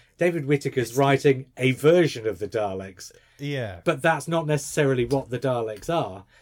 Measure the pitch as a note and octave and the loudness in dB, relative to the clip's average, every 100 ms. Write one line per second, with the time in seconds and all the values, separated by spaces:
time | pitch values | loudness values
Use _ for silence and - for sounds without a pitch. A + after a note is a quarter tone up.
0 | _ - F3 E3 C#3 C#3+ C#3+ C3 A#2 A#2+ | _ -2 0 0 0 0 0 -2 -2 2
1 | C#3 C3+ D3 C3 C3 - B2+ B2+ D3 F3 | 4 4 4 2 -4 -2 0 4 6 6
2 | D#3 A#2+ A2 G2 G2+ A2+ G2+ F#2+ G2 F#2 | 4 0 -6 -4 -4 -2 -2 -4 -10 -14
3 | - - _ - C#3+ C#3+ A2 F2 E3+ C#3+ | -20 -20 _ -10 -6 -4 -6 -4 -4 0
4 | E3 D#3 - E3 D3+ D3+ - - C#3 B2+ | 0 0 -2 -2 0 -2 0 0 2 2
5 | A#2+ C#3 C3 B2 C3+ B2 A2 G#2+ - E3 | 0 0 -2 -4 -2 -2 -4 -6 -4 -2
6 | G#2+ F#2+ - _ | -2 -8 -18 _